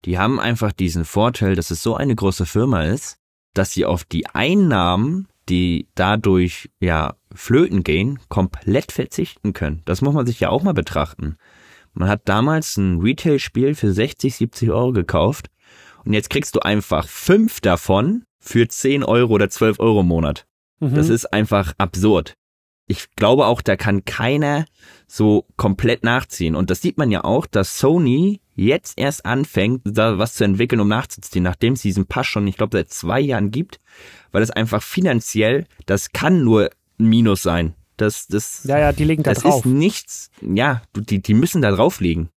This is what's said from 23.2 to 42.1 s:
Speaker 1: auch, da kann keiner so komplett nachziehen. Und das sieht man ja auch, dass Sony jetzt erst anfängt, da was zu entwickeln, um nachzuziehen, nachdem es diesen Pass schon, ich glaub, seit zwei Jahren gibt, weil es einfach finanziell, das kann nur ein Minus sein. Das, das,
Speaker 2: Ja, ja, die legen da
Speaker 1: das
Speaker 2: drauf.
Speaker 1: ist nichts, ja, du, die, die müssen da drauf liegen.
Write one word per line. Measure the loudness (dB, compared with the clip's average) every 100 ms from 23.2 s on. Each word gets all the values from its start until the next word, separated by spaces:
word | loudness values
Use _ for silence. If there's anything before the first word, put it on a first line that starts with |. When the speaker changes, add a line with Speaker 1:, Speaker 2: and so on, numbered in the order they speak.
| 2 4
Speaker 1:
auch, | 2 2
da | 0
kann | 0 0 -2
keiner | -4 -4 -2 0 0 -2 -4 _ -20 -20
so | _ 0 4 4 0 -4
komplett | -2 0 0 0
nachziehen. | 0 -2 -4 -6 -2
Und | -2 -2
das | -2
sieht | -2 0
man | 0
ja | 0
auch, | 0 -2
dass | 0 -2 -2 0
Sony | 2 4 2 2 2 -2 _
jetzt | 0 0 0 -4 -4
erst | -4 -4 -4
anfängt, | -4 -2 0 0 -2
da | -2 0 0 0
was | -4
zu | 0
entwickeln, | 0 2 0 2
um | 2
nachzuziehen, | 0 -4 -16 -6 -2
nachdem | -2 0 -2
es | 0
diesen | -2 -2 -2
Pass | -4
schon, | -4 -2 -4
ich | -2
glaub, | -2
seit | -2 -4
zwei | -8 -4 -2
Jahren | 0 -2 -2
gibt, | -4 -8 -12 _ -20 -20 -20 _
weil | -2
es | -2
einfach | -2 -2 -4
finanziell, | -4 -2 0 0 -2 0 2 0 -4 _
das | -4 -2 -2
kann | -2 2 4
nur | 4 4 2 _ _ 0
ein |
Minus | 4 4 4 2
sein. | 0 0 -2 -6 _
Das, | -2 -2 -2
das, | -4 -4 -4 -10
Speaker 2:
Ja, | -2 2
ja, | 2
die | 2
legen | 0 0
da | 0
Speaker 1:
das | 2
Speaker 2:
drauf. | 2 2
Speaker 1:
ist | 2
nichts, | 2 2 -2 -14 -18 -18 _
ja, | -2 0 0 -2 _
du, | -10
die, | -2 -2
die | 2
müssen | 2 4 2
da | 2
drauf | 2 0 2
liegen. | -2